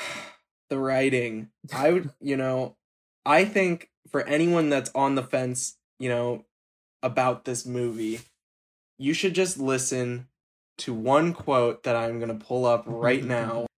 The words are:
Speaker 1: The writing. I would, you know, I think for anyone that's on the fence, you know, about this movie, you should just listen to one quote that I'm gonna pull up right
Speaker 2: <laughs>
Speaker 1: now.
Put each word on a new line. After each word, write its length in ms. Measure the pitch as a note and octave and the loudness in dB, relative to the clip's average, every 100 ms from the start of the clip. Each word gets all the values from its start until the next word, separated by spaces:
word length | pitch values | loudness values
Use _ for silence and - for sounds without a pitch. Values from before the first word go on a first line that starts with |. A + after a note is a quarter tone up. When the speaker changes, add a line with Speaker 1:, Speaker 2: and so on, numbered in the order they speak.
| - - - - _ _ _ | -12 -12 -16 -20 _ _ _
Speaker 1:
The 100 | C#3 | -4
writing. 720 | C3+ C3 C3+ B2+ A#2+ A2 G#2+ _ C#3+ | 0 2 2 2 0 -6 -10 _ -10
I 180 | - D3 | 0 4
would, 180 | F3+ D3 - | 4 0 -8
you 160 | C#3 C3+ | -4 -2
know, 380 | C3 C3 B2+ - _ _ _ _ - | 0 -2 -4 -8 _ _ _ _ 2
I 200 | D3+ G#3 | 4 4
think 440 | G#3 F#3 E3+ - _ _ | 2 0 0 -6 _ _
for 120 | C#3+ C3 | -6 0
anyone 440 | D3 E3+ E3+ D#3 | 2 4 4 4
that's 200 | C#3 B2+ C3 | 2 0 0
on 200 | C#3 C3+ | 2 2
the 60 | |
fence, 540 | B2+ C3 B2+ B2 - - _ _ | 0 -2 -2 -4 -8 -10 _ _
you 100 | B2+ | -2
know, 360 | A#2+ A#2+ A#2 - _ _ _ _ _ | 0 0 -4 -8 _ _ _ _ _
about 420 | B2+ B2 B2+ A2+ - | -2 2 2 0 -4
this 200 | A#2+ B2+ | -8 -6
movie, 560 | B2 A#2+ A2 A2 A2+ - _ _ _ _ _ _ _ | -4 -4 -2 -4 -6 -10 _ _ _ _ _ _ _
you 160 | C3+ | -2
should 220 | E3 F#3+ F3 | 0 0 0
just 240 | F#3 C3+ | 0 0
listen 680 | C3+ C3 B2+ B2+ B2 A#2+ B2+ _ _ _ _ - | -2 0 -2 -2 -4 -6 -10 _ _ _ _ -14
to 140 | - | -8
one 400 | A2+ A2+ C#3 E3 | -4 4 4 4
quote 500 | E3+ - C3 A#2+ A2 | -2 0 2 2 0
that 120 | C3+ A#2 | -2 0
I'm 240 | A#2 A#2 | -2 -4
gonna 140 | A#2 A2 | -6 -6
pull 300 | - B2+ B2 | -4 0 2
up 200 | A#2 - | 2 0
right 360 | A2+ A#2+ C3 | -2 0 2
Speaker 2:
<laughs> 20 | A#2+ | 0
Speaker 1:
now. 420 | A#2+ A2+ A#2 A#2 - | -2 -2 -4 -6 -12